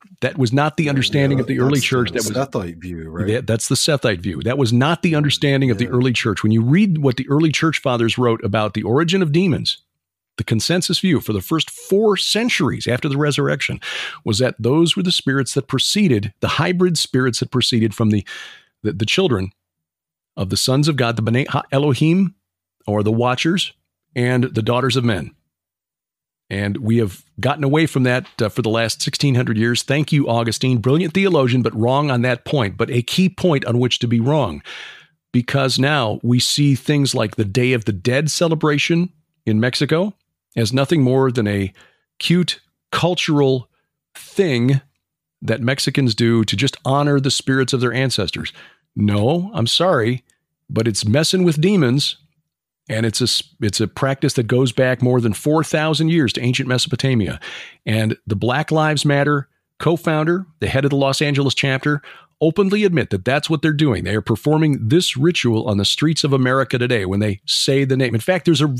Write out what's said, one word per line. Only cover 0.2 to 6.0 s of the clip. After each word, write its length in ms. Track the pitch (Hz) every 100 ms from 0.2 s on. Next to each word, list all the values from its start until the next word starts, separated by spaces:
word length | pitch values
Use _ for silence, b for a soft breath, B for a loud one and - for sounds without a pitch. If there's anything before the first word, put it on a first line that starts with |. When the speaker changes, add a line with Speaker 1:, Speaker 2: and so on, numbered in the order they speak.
Speaker 1:
that 160 | 127 -
was 160 | 123
not 240 | 135 151 -
the 140 | 147
understanding 480 | 139 123 147 139 135
Speaker 2:
Yeah, 40 |
Speaker 1:
of 60 | 123
the 120 | 127
early 180 | 127 143
Speaker 2:
that's 80 | -
Speaker 1:
church. 260 | 131 107
Speaker 2:
the 80 | 120
Speaker 1:
That 80 | 107
was 200 | 113 135
Speaker 2:
Sethite 280 | 123 87 82
view, 320 | 92 85 80
right? 180 | 82 98
Speaker 1:
that, 200 | 117 120
that's 220 | 113 -
the 60 |
Sethite 460 | 139 - 143 123 90
view. 220 | 95 78
That 160 | 104 139
was 120 | 120
not 300 | 120 139 170
the 140 | 180
understanding 560 | 151 147 - 147 139 135
of 80 | 101
the 60 |
Speaker 2:
Yeah. 80 | 123
Speaker 1:
early 200 | 123